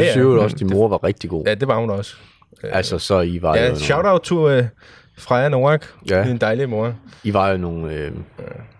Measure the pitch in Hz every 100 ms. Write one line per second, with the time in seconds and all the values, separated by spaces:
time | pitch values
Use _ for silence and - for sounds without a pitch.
0 | 175 127 131 117 104 - 95 98 110 92
1 | 90 - 85 82 95 107 135 113 113 101
2 | - - - _ _ - - 95 - 85
3 | - 95 87 87 85 110 123 95 73 147
4 | 202 180 - 170 151 131 120 - - -
5 | _ - - 123 143 131 139 156 - -
6 | - 95 117 120 110 117 135 110 117 113
7 | - - 110 101 98 92 87 82 80 76
8 | 76 80 - - - - - -